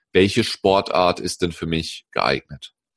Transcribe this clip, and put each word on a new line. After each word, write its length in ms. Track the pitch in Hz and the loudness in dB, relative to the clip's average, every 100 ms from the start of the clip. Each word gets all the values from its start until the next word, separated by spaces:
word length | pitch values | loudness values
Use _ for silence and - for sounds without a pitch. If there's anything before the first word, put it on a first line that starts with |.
| _ | _
welche 300 | 95 98 117 | 4 4 4
Sportart 800 | 110 - 98 98 95 - 87 87 | -2 0 2 2 2 2 2 0
ist 220 | 90 - | -4 -4
denn 100 | 87 | -4
für 140 | 82 82 | -4 -4
mich 400 | 82 - - _ | -4 -4 -10 _
geeignet? 640 | - 58 69 - 71 - _ _ | -4 -2 -2 -6 -20 -20 _ _